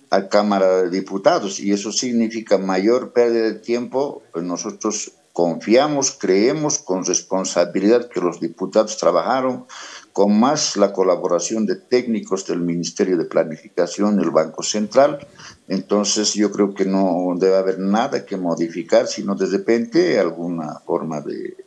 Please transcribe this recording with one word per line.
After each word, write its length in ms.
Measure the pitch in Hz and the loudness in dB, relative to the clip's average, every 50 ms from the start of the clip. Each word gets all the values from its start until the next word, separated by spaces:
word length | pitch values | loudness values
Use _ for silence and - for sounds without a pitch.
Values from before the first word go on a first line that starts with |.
| _ _ | _ _
a 180 | - 98 98 - | 0 0 0 2
Cámara 540 | - 104 104 104 101 98 95 95 92 92 | 2 2 4 4 2 4 4 4 4 2
de 80 | 92 85 | 2 0
Diputados 720 | 90 95 92 - 95 95 - 147 175 170 107 95 - - | -2 -4 -4 -4 -8 2 2 2 2 2 -2 -4 -8 -4
y 120 | - 101 | -2 -2
eso 200 | 101 101 - 110 | -2 0 -2 -4
significa 680 | 101 - 127 127 117 117 113 107 113 113 110 - 101 95 | -4 -4 -4 -2 0 0 0 0 -2 -8 -2 0 0 0
mayor 540 | 95 95 95 95 98 110 120 127 117 101 | 2 0 -2 0 2 2 2 2 0 0
pérdida 320 | - 123 120 117 117 113 110 | 0 2 2 2 2 0 0
de 100 | 110 101 | -2 -4
tiempo. 680 | - - - 117 120 123 110 - 131 143 139 - - - _ | -6 -4 -4 -2 -2 -2 -4 -4 -4 -4 -4 -6 -12 -18 _
Pues 120 | - 85 87 | -8 -6 -6
nosotros 680 | 90 87 85 - 107 98 - - 107 98 - - - - _ _ _ | -4 -6 -6 -6 -10 -10 -4 -4 -4 -4 -4 -10 -12 -16 _ _ _
confiamos, 840 | _ - 85 85 80 - - 101 110 127 143 151 147 139 131 - - - | _ 0 0 0 -2 -4 2 4 4 4 4 4 0 -2 -2 -2 -4 -4
creemos 600 | - 92 92 98 107 131 151 156 147 147 - - | 0 2 4 4 4 2 2 0 -2 -2 -4 -4
con 260 | - - 92 95 90 | -4 -4 -4 -4 -2
responsabilidad 1040 | 90 90 - - _ 92 95 92 - - 87 87 87 - 98 95 104 120 120 120 - | -2 -2 -2 -2 _ -4 -4 -4 -2 0 0 0 0 0 0 2 4 4 2 0 -2
que 120 | - 95 | -6 -2
los 200 | 87 87 82 - | -2 -2 -2 -2
diputados 580 | 85 82 - - 95 82 - 107 110 107 - - | -6 -6 -4 -6 -6 0 2 2 2 2 -2 0
trabajaron 680 | 82 85 87 87 - 98 127 135 127 131 123 127 - - - - - - - - - _ | 0 2 2 2 0 0 0 0 0 -2 -4 -4 -10 -16 -20 -18 -18 -18 -18 -20 -20 _
con 260 | _ - 101 104 104 107 | _ 2 2 4 4 4
más 380 | 117 139 151 147 - - - | 4 4 2 0 -2 -4 2
la 160 | 101 101 101 | 2 2 2
colaboración 720 | - 92 92 92 90 85 87 85 87 85 - - 113 113 107 | 2 2 2 2 2 2 0 0 0 0 0 -2 -2 -2 -2
de 120 | 101 - | -2 -4
técnicos 720 | - - _ 127 123 120 120 113 101 98 - 95 90 - | -6 -2 _ 0 0 2 0 -4 -4 -2 -4 -6 -6 -4
del 140 | - 92 87 | -4 -4 -2
Ministerio 560 | 87 87 85 87 82 - - - 104 95 90 | -2 -2 -2 -2 -4 -6 -2 -2 0 0 0
de 80 | 82 78 | 0 -2
Planificación 920 | - - 82 82 80 76 - - - _ 87 87 85 - - 104 104 104 95 | 0 0 -2 0 -2 -6 -12 -16 -8 _ -2 -2 -2 0 -2 0 2 2 2
y 40 | |
el 80 | 82 82 | 2 2
Banco 320 | 73 78 80 78 - - | 2 2 0 0 -4 -8
Central. 640 | - - - 104 107 101 - 127 139 151 156 - - - - - - - - _ _ - | -8 -4 -4 -4 -4 2 4 4 4 4 2 -4 -12 -18 -20 -20 -20 -20 -20 _ _ -6
Entonces 640 | 95 95 - - 101 104 101 101 - 107 104 101 - | -6 -6 -2 0 0 0 2 0 -2 0 -2 -2 0
yo 180 | 101 104 98 | 0 0 0
creo 220 | - 101 104 98 98 | 2 0 0 0 0
que 100 | - 95 | -2 0
no 500 | 95 95 95 95 92 85 90 92 90 90 87 | 0 2 2 2 2 0 0 0 -2 0 2
debe 180 | 92 95 95 | 2 4 4
haber 220 | 95 95 95 95 92 | 4 2 0 -2 -2
nada 480 | 95 98 101 113 123 - - - - | 0 0 2 2 0 0 -4 -6 -6
que 100 | - 101 | -8 -8
modificar, 720 | 95 90 85 82 80 85 82 - 90 80 - 113 113 123 | -4 -2 -2 -2 -2 -2 -4 -4 -8 -2 2 2 2 2
sino 280 | 123 - 107 104 101 98 | 2 -4 -6 -4 -4 -2
de 120 | - 95 | -2 0
repente 720 | 90 95 98 - - 117 117 117 117 - 165 180 170 143 107 | 0 0 -2 2 2 2 2 0 0 2 2 2 4 2 2
alguna 640 | 90 85 82 85 85 90 85 82 78 76 - - | 2 0 -2 -4 -6 -6 -6 -6 -6 -8 -12 -12
forma 400 | - - 85 85 82 80 78 73 | -4 -4 -4 -2 -2 -4 -6 -6
de 340 | - - - - - - - - - | -8 -8 -10 -8 -10 -12 -14 -16 -20